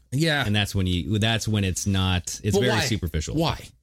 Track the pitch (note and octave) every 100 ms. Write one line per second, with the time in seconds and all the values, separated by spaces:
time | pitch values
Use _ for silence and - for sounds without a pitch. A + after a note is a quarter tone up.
0 | _ C3 D#3+ D3 G#2+ G#2 G2 G2 F#2 F2
1 | E2 G#2+ A2 A2+ - G#2+ F#2+ F2 G2+ F#2+
2 | F#2 F2+ - - G#2 G2 B2 A2+ B2 G#2
3 | E2+ D#2 - D#3 D#3 E2 - -